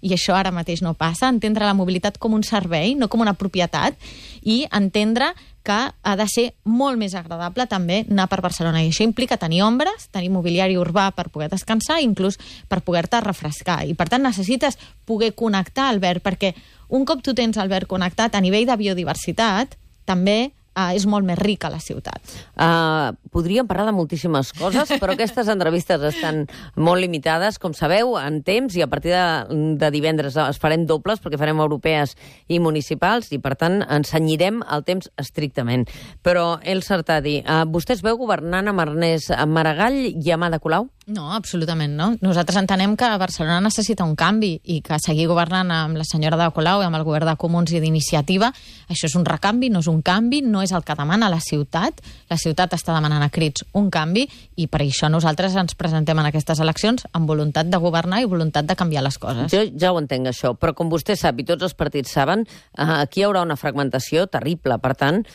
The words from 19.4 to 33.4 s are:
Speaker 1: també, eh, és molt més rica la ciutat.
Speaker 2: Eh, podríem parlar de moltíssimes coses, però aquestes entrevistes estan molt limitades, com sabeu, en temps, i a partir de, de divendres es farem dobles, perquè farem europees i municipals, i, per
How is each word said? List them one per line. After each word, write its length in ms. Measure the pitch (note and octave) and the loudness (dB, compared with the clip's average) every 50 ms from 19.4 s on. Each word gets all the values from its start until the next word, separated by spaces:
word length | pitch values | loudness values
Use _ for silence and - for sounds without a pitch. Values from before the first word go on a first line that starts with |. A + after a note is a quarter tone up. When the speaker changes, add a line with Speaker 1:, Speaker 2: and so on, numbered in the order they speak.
| E3+ - F#3 G3+ C4+ C4+ - - - - - - - | 2 2 2 0 -2 -4 -6 -16 -20 -20 -20 -10 -4
Speaker 1:
també, 460 | - F#3+ F3+ F3+ G3 G#3 A3 B3 C#4+ - _ _ _ - | -2 0 2 2 2 2 2 0 -2 -6 _ _ _ -4
eh, 200 | F#3 F#3+ F3 F3+ | -2 -2 0 0
és 100 | G#3 F#3+ | 0 2
molt 180 | G#3+ G#3 G#3 G3 | 2 2 2 2
més 120 | F#3 F3 - | 0 0 0
rica 300 | G#3 G#3 G3+ - - D#3 | 0 0 -2 -2 -4 -8
la 100 | - D#3+ | -8 -8
ciutat. 400 | - - D#3+ D#3 - - - - - - - - - - - | -10 -10 -12 -10 -10 -12 -14 -14 -16 -18 -18 -18 -20 -8 -2
Speaker 2:
Eh, 540 | - D#3+ E3 E3 E3 E3 D#3+ D#3 D#3 C#3+ A#2+ - - - - | 2 4 4 4 4 4 2 2 2 0 -2 -4 -6 -10 -6
podríem 340 | - - E3 E3+ G3 B3 C4 | -4 -2 0 0 0 0 0
parlar 180 | G#3 F#3 F#3+ G#3 | 0 0 0 0
de 60 | A3 G#3+ | 0 2
moltíssimes 560 | F#3 E3 D3 F3 D3 - F3 D#3 C3+ C3 - - | 0 0 -2 -4 -4 -2 0 0 0 0 -2 -4
coses, 360 | D3+ D#3+ F#3+ F#3 B3+ D4+ - D4 C4 | -4 -2 0 0 0 0 0 0 -2
però 140 | G3 F#3 F#3+ | 0 0 0
aquestes 340 | - A3+ G#3+ - C4 A3+ | 0 -2 -2 0 -2 0
entrevistes 540 | G#3 A3 G3 F3 D#3+ E3 F3 E3 - F3+ D3 | 0 0 0 0 0 0 0 0 0 0 2
estan 420 | C#3+ D3+ D3 E4 D#4 D#3+ D#3 D#3 C#3+ - - - - - - | 0 -2 -2 -2 -2 -2 -2 -2 -4 -6 -8 -16 -18 -8 -2
molt 240 | - D#3 E3+ F3+ F#3 | 2 2 4 4 4
limitades, 560 | F#3 F3+ E3+ D3+ C3 D#3+ D#3+ E3 F#3 G#3+ G#3 - | 2 0 -2 -2 0 0 0 2 0 0 -2 -4
com 140 | - F3+ D3+ | -6 -8 -4
sabeu, 420 | - D#3+ D3 F3 G#3 A#3 B3+ A#3 | -2 0 2 4 4 2 2 0
en 240 | F3 C3+ C#3+ D#3 D3+ C#3+ | -2 -2 -2 -4 -4 0
temps, 320 | - G3 A#3 C4+ B3+ F3 | 0 0 0 0 0 0
i 60 | F3 | -2
a 60 | D#3 | -2
partir 240 | B2+ - D3 C#3+ E3+ | 0 -2 -2 0 2
de, 460 | F3 F3+ F3+ E3+ D#3+ C#3+ A2+ - D#3 D3+ D3+ D#3 D#3 | 2 2 2 2 0 -2 -2 -2 -2 0 0 0 2
de 140 | C#3+ D#3 D3+ | 2 2 2
divendres 440 | D3 D3 C#3+ D#3 D#3+ D3+ C#3+ C#3 B2+ | 2 2 0 0 0 0 -2 -2 0
es 240 | D#3 D3+ C3 C#3+ - | 0 0 0 0 0
farem 260 | - D#3 D#3 E3 E3+ | 0 0 2 2 2
dobles, 360 | D#3 D#3+ D3+ - G3 A3 G#3+ | 2 0 0 0 -2 -4 -4
perquè 160 | - E3+ D3 C#3 | -4 -6 -4 -2
farem 200 | D3+ D3+ D#3 D#3 | 0 0 2 2
europees 560 | D#3 D3+ D3+ C3+ - D#3+ D#3+ D3+ C#3+ C3 - - - - - - _ | 2 0 0 0 0 0 2 2 0 -2 -4 -10 -20 -20 -20 -12 _
i 120 | - E3+ E3+ | -2 0 2
municipals, 720 | E3+ D#3+ D#3 D3+ C#3+ - D#3 C3+ E3+ F#3 A3+ A#3+ A3 - | 2 2 0 0 -2 -4 -4 0 0 2 2 0 -2 -4
i, 80 | D3 | -8
per 160 | C#3 | -6